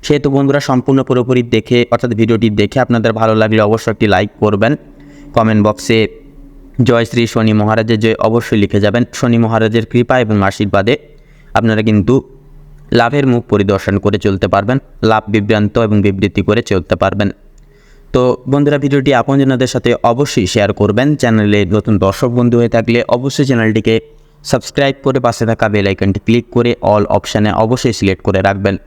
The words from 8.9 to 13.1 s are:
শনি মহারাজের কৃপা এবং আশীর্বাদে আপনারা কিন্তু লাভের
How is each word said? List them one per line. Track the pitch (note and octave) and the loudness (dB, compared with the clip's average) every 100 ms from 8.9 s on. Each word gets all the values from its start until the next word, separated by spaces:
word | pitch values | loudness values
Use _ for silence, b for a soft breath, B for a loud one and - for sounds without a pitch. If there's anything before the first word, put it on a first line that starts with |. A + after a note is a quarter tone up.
| A#2+ A#2+ | 0 -4
শনি | - B2+ A#2 | -4 0 0
মহারাজের | A2+ A2+ A2 A2+ G#2+ | 2 0 2 0 0
কৃপা | B2 B2 B2+ | -2 0 0
এবং | A2+ G#2 | 0 0
আশীর্বাদে | G2 - G#2 G2+ G2 D3 - - b b b | 0 -2 -2 0 0 -2 -6 -20 b b b
আপনারা | A2 A2+ A2 | -2 0 0
কিন্তু | A2 G#2 G2 C3+ - - - - - - - | 2 2 2 0 -2 -20 -20 -20 -20 -20 -4
লাভের | A#2+ A#2 | 0 0